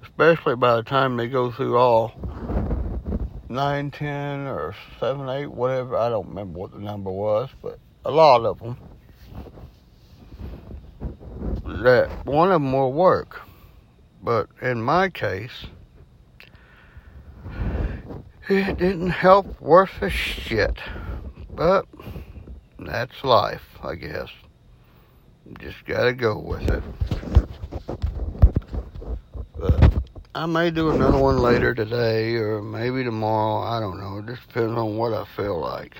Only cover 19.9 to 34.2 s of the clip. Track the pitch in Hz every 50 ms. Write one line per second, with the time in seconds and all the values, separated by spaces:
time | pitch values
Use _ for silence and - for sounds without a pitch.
19.9 | - - - 196 - - - - - - - - 117 107 95 - - - - -
20.9 | - - - - - - - - - - - - - - 139 165 190 190 - _
21.9 | - - - - - - - - - - - - - - _ _ _ - - -
22.9 | - 110 120 127 - - - 135 123 104 - 53 - - - - - - - 65
23.9 | 69 - - 73 - - - - - - - - _ _ _ - - _ - _
24.9 | _ - - _ _ _ _ _ - _ _ - - - - 71 - - - -
25.9 | - 110 113 123 127 131 120 110 95 76 78 80 - - - - 78 - - -
26.9 | - - - - - - - - - - - - - - - - - - - -
27.9 | - - - - - - - - - - - - - - - - - - - -
28.9 | - - - - - - - - - - - - _ - - 92 - - - -
29.9 | - - - - - - - - _ 143 156 170 165 165 170 175 165 160 160 156
30.9 | 147 135 131 135 131 135 139 135 135 127 123 120 120 123 123 123 120 117 110 107
31.9 | 117 120 120 113 110 110 110 113 117 117 110 107 110 107 104 110 107 110 113 123
32.9 | 127 131 131 123 110 110 107 107 110 107 107 110 107 107 101 101 117 117 110 101
33.9 | 87 - 98 98 98 101